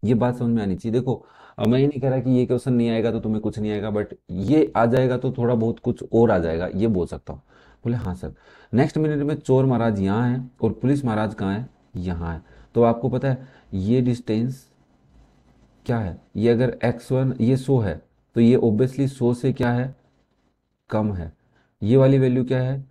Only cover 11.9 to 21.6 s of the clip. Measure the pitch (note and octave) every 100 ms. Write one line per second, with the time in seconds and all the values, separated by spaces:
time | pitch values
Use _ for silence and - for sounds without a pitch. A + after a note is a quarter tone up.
11.9 | - F2+ E2+ E2+ E2 - - - A#2 A#2
12.9 | A#2 C3 B2+ C3+ C3 - - _ G2 F#2+
13.9 | B2 B2 A#2 - A2 B2 C3+ _ _ _
14.9 | _ _ _ _ _ _ _ _ _ -
15.9 | A#2 G2+ D#2+ _ - A2+ A#2 B2+ - A#2+
16.9 | A#2+ - C3 C3+ B2 A2+ C3 C3 C3+ G#2
17.9 | D2+ _ _ _ - A#2 B2+ A#2+ G#2 C3
18.9 | C3+ C3+ - A#2+ B2 C3+ B2 A#2+ A#2+ C3+
19.9 | - _ _ _ _ _ _ _ _ _
20.9 | A2 G#2+ F#2 D#2+ - _ _